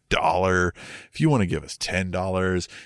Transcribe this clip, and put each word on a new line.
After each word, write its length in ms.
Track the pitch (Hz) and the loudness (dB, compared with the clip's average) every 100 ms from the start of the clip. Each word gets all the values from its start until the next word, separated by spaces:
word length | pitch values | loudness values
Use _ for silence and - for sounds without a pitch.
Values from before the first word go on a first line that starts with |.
| _ | _
dollar, 640 | 95 82 87 95 92 90 - - - - | 0 2 2 4 4 2 -2 -14 -18 -16
if 80 | - | -2
you 80 | 151 | 2
wanna 160 | 135 90 | 2 2
give 180 | 78 | -2
us 140 | 69 - | -6 -10
ten 320 | - 90 92 | -4 -4 -2
dollars, 560 | 90 92 92 92 90 - - | -4 -2 0 0 0 -4 -12